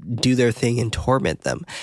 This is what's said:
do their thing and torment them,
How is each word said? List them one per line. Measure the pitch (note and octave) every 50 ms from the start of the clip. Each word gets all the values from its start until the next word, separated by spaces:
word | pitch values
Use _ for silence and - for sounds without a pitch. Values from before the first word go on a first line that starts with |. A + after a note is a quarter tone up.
| - - A#2+
do | A2 - B2 B2+
their | B2 B2 A#2 A2
thing | - - A#2+ A#2+ A#2+
and | A#2 A2+ -
torment | - - B2 C3 C3+ - E2 D2+ -
them, | - C#2 B1+ - - - - -